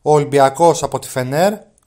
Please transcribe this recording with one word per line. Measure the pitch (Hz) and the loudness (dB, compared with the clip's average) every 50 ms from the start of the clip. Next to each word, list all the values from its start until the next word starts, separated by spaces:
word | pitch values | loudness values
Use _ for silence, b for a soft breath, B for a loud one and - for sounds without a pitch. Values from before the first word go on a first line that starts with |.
ο | _ 147 151 | _ 2 2
Ολυμπιακός | 151 147 127 135 143 135 135 135 - 170 170 156 160 147 | 2 0 0 2 2 2 2 2 2 2 2 2 2 -4
από | 139 - 127 | -6 -6 -8
τη | - | -10
Φενέρ, | - - 131 127 127 139 156 180 202 214 208 - _ _ _ _ | -8 -8 -8 -6 -4 -2 0 0 -2 -2 -6 -14 _ _ _ _